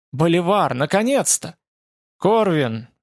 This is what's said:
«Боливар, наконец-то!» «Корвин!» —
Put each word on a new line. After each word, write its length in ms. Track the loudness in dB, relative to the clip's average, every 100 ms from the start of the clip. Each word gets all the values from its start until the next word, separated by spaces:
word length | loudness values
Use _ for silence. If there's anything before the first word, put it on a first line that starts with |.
| _
«Боливар, 600 | -2 0 2 2 0 0
наконец-то!» 840 | -2 -2 0 0 0 0 -2 -4 -16 _ _ _ _ _ _
«Корвин!» — 680 | 0 2 2 0 -2 -4 -12 _